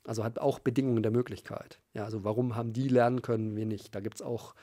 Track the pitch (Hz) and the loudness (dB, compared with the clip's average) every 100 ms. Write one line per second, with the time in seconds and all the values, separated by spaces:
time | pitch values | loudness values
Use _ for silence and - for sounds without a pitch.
0 | - 110 113 - 143 - 131 120 131 113 | -8 -4 -2 0 0 2 0 2 4 4
1 | 107 117 123 104 - - - - _ - | 4 2 0 -6 -10 -12 -12 -20 _ -8
2 | 107 110 101 110 127 113 117 113 135 123 | -6 -4 -2 0 0 0 -4 0 4 6
3 | 120 127 120 113 110 107 110 104 - 101 | 6 2 0 0 0 -2 -2 -4 -8 -8
4 | 101 - - 120 - - | -8 -6 -6 -6 -8 -20